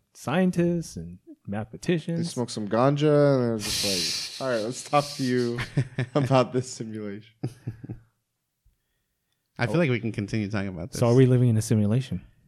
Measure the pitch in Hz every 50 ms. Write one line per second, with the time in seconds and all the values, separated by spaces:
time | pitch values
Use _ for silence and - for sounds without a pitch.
0 | _ _ _ - - - - 185 185 185 180 175 175 175 175 170 156 - - 90
1 | 82 85 87 95 _ 339 302 _ _ - 101 107 104 - - 165 - - 185 160
2 | - 170 170 170 170 170 - 127 120 117 - 110 107 101 110 113 127 139 147 143
3 | 151 151 147 147 143 143 139 131 123 117 117 110 101 104 95 - - 101 98 90
4 | 82 80 - - - - - - 135 131 123 110 104 117 131 - - - 147 147
5 | 143 - - - 135 123 123 123 120 120 120 120 120 - - 143 127 - - -
6 | 123 - - 151 131 123 139 131 123 - - 127 123 - - - 120 110 107 107
7 | 107 101 98 110 113 - _ _ - 120 - - - 120 113 - - - - -
8 | - _ _ _ _ _ _ _ _ _ _ _ _ _ _ _ _ _ _ _
9 | _ _ _ _ _ _ _ _ _ _ _ - 117 113 107 - 131 131 123 113
10 | 117 110 104 113 101 98 - 110 104 98 107 101 98 98 92 78 87 113 - -
11 | 123 117 120 131 131 123 127 123 127 123 113 110 110 - 120 107 104 101 110 131
12 | 131 - 87 90 - - _ _ _